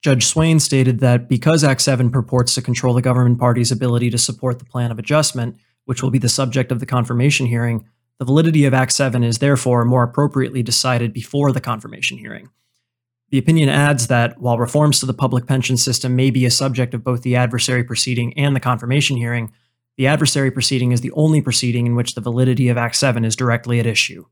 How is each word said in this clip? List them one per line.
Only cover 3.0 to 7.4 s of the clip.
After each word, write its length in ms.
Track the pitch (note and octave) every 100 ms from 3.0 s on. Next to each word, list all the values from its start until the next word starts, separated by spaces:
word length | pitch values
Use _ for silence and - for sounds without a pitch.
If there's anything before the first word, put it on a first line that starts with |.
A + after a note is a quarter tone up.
government 360 | B2 B2 B2 A#2+
party's 340 | A#2+ A#2+ A#2
ability 360 | A2 B2 A#2+ A#2+
to 80 | A#2
support 400 | - A2 C3 A#2+
the 60 |
plan 260 | - B2+ A#2+
of 80 | A2+
adjustment, 600 | A2 D3+ D3+ B2+ A#2+ - _ _
which 180 | - B2
will 80 | C3
be 80 | B2
the 100 | A2+
subject 440 | - C3 B2+ B2
of 60 | B2
the 80 | C3
confirmation 600 | B2 A#2 A#2+ C3+ C#3+